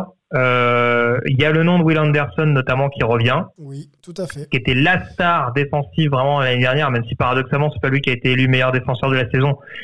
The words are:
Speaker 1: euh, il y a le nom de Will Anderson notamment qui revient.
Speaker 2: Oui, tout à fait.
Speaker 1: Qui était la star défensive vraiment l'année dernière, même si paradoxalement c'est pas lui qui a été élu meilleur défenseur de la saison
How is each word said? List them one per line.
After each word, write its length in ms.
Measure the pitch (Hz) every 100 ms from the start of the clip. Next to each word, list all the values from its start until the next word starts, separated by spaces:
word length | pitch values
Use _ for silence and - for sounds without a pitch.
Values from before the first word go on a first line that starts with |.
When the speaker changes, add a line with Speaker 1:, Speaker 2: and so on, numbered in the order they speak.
| 185 _ -
Speaker 1:
euh, 840 | 143 127 123 120 120 120 120 120 123 -
il 140 | 131
y 60 | 147
a 60 |
le 100 | 156
nom 160 | 165 180
de 60 |
Will 140 | 160 156
Anderson 460 | 151 147 143 -
notamment 460 | 156 139 127 131 139
qui 120 | -
revient. 420 | 120 117 117 139 202 -
Speaker 2:
Oui, 320 | 143 139 170 _
tout 100 | - 175
à 80 | 175
fait. 200 | 143 143
Speaker 1:
Qui 80 | 135
était 160 | 117
la 280 | 127 165 180 -
star 460 | - 175 170 123
défensive 560 | 127 139 147 143 - 151
vraiment 300 | 135 139 143
l'année 200 | 131 123
dernière, 300 | 127 139 147
même 140 | 120 113
si 60 |
paradoxalement 560 | 120 131 127 127 143 147
c'est 80 | -
pas 80 | 139
lui 140 | 139
qui 80 | 139
a 20 |
été 200 | 120 131
élu 140 | 127 131
meilleur 260 | 131 127
défenseur 360 | 127 131 123 135
de 80 | 131
la 140 | 120
saison 260 | 131 143 135 - -